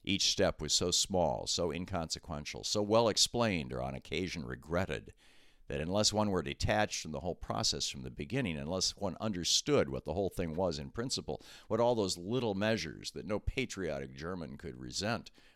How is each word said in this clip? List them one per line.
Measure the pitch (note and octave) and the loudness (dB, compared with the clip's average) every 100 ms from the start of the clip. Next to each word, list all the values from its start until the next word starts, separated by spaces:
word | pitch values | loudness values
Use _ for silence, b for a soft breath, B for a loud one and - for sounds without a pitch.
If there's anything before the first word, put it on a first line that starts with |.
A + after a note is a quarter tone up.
Each | - F#2+ - | 0 2 4
step | - F2+ - | 6 4 4
was | D#2 | 2
so | - F2+ | 2 4
small, | - - F#2 D#2 G#1+ - | 2 4 4 4 2 0
so | - F2 | 0 0
inconsequential, | D2+ F#2 F#2 D#2+ C#2+ - D2+ D2 A#1 | 0 -2 -4 -4 -6 -6 -8 -6 -6
so | - G#2+ | -2 0
well | G#2 A2 A#2 | 4 4 6
explained | F#2+ - A#2+ A2+ F2 B1+ | 4 4 4 2 2 -2
or | B1+ | -4
on | C2 | -4
occasion | C2+ - D#2 F2+ E2+ | -6 -4 -4 -2 -4
regretted, | B1 B1+ D#2 F2 F2 A#1+ G1+ b b b b b - | -6 -8 -2 0 0 -4 -8 b b b b b -6
that | C#2+ | -4
unless | E2 G2+ G#2+ | 0 4 4
one | G#2 G#2 | 4 2
were | F2+ | 2
detached | C#2+ - - G#2+ G#2+ - | 0 0 2 4 2 -2
from | D#2+ | -6
the | C#2+ | -4
whole | F2 - | -4 -4
process | - - - C#2 - | -4 -2 0 0 -4
from | C#2 | -6
the | B1+ | -8
beginning, | A#1 D2 C3 G#2+ D2+ | -8 -4 -2 -2 -2
unless | D2 F#2 - - | -2 0 0 -2
one | G2 D#2+ | -4 -2
understood | A2 F2+ D#2+ - - C3+ C#2+ | -2 0 2 2 4 4 4
what | C2 - | 0 -2
the | F2 | -2
whole | F#2+ | -2
thing | - E2+ D#2+ | -2 -2 0
was | F#2 D2 | 0 0
in | C#2 | -6
principle, | - C3+ - - C#2 B B - | -6 -4 -4 -4 -8 B B -2
what | A2 | 2
all | A#2+ | 4
those | A#2 F#2+ F2 | 4 2 0
little | F2+ B2+ A#2 F#2+ | -2 0 0 2
measures | G#2+ A2 D#2 G1+ - | 2 2 -2 -8 -8
that | D2 D2+ | -8 -4
no | G#2 | -4
patriotic | - - A#2+ F#2+ E2 C#2+ C#2 C2 | -2 -2 -2 -4 -4 -4 -6 -8
German | E2 F#2+ C#2 C#2+ | -8 -6 -8 -10
could | C#2+ B1 | -12 -10
resent | B1+ B1+ G2+ G#2+ - b b | -8 -4 -2 -2 -6 b b